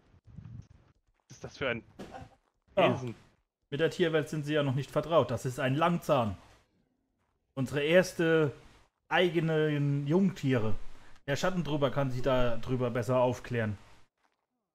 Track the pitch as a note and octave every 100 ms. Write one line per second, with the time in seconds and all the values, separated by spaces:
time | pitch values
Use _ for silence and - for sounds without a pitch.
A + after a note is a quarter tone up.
0 | _ - - - - - - - _ _
1 | _ _ - - B2+ - C3+ A#2 - -
2 | - - - _ _ _ _ - D3+ A#2
3 | B2 - _ _ _ _ - - D#3+ -
4 | E3 D#3 C#3+ D#3 D3 D3+ C#3 C3 C3 D3+
5 | D3 E3 B2+ A#2 C3 B2 C3 C#3 E3+ E3+
6 | - C#3 G#2+ F2+ - - _ _ _ _
7 | _ _ _ _ _ C3+ B2+ C#3+ D3 F3+
8 | F3 - E3 D#3+ C#3+ - - - _ _
9 | - D#3+ F#3 E3 D#3+ D#3 D#3 D3 C#3+ C#3+
10 | C#3+ F3 F#3+ - C3+ B2 A2 - - -
11 | - - - C#3 F3+ F#3 D3 D3 C#3 C#3
12 | C3+ B2 C#3 B2+ B2 A2+ A#2+ B2+ A#2+ A#2+
13 | A2+ B2+ B2 A#2 - A#2+ G#2+ G2+ - -
14 | - _ _ _ _ B3 _